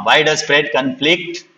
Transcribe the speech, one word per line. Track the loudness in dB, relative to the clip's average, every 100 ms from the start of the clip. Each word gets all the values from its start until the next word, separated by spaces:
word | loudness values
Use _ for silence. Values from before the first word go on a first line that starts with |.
| 2
widespread | 2 2 0 0 0 0 -2
conflict, | -2 -2 0 0 -2 -12 -16